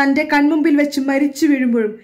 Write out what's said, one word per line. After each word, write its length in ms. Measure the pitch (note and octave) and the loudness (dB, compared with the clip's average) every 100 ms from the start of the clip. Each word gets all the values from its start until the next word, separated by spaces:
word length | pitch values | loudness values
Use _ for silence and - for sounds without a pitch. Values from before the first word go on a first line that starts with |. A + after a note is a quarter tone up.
തന്റെ 240 | C#4 C#4 D4+ | 0 0 0
കൺമുമ്പിൽ 420 | D4 D4 D#4 D#4 C#4+ | 0 2 2 2 2
വെച്ച് 260 | C#4+ C#4+ | 0 -2
മരിച്ചു 440 | C4+ C#4 D4 - D#4 | -2 0 -2 0 0
വീഴുമ്പോഴും 540 | C4+ B3 A#3 G#3 - | 0 0 0 -2 -6